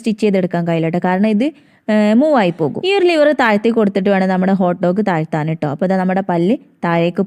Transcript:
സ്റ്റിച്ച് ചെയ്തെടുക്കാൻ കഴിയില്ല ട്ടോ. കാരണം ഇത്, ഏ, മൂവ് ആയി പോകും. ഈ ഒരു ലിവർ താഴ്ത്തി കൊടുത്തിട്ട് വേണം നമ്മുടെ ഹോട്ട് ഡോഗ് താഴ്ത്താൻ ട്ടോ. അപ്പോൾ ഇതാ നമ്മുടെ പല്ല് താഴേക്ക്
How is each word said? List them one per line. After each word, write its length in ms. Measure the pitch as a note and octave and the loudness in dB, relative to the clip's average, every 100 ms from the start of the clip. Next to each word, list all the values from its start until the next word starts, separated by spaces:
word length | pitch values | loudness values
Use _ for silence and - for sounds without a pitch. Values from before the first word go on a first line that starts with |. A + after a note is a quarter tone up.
സ്റ്റിച്ച് 200 | A3+ G#3+ G#3+ | -2 -2 0
ചെയ്തെടുക്കാൻ 400 | F#3+ F3+ F3 E3+ | 0 0 -2 -2
കഴിയില്ല 220 | E3 D#3+ F3 | -2 -2 -2
ട്ടോ. 60 | F#3 | 0
കാരണം 220 | F#3 G#3+ G#3 | 0 0 0
ഇത്, 120 | C#4+ - _ _ - | -2 -6 _ _ -2
ഏ, 20 | G#3+ G#3 A3 | 0 2 4
മൂവ് 160 | D#4 C#4 | 4 2
ആയി 120 | F#3 E3+ | 0 0
പോകും. 220 | D#3 - F#4 | -4 -2 -2
ഈ 40 | G4+ | 2
ഒരു 80 | F4 | 2
ലിവർ 180 | D#4+ D4 C#4+ | 2 0 2
താഴ്ത്തി 280 | A#3+ G#3 A#3 A3+ | 0 2 0 0
കൊടുത്തിട്ട് 320 | G3+ G3 F#3+ | 0 0 0
വേണം 160 | F#3+ F#3+ | 0 0
നമ്മുടെ 220 | F#3 F#3 G3 | 0 0 0
ഹോട്ട് 200 | F3+ F3 | 0 0
ഡോഗ് 220 | F3 F#3 G#3 | 0 0 0
താഴ്ത്താൻ 400 | E3 D#3+ D#3+ D3+ D#3+ | -2 -2 -4 -4 -4
ട്ടോ. 140 | D3 | -4
അപ്പോൾ 140 | C#3 F#3 | -4 -2
ഇതാ 80 | F#3+ | 0
നമ്മുടെ 220 | F#3 F#3 F#3+ | 0 -2 -2
പല്ല് 260 | F3 F3 C4+ - _ E3+ | 0 0 -2 -6 _ -2
താഴേക്ക് 400 | E3+ E3+ E3+ | 0 0 -2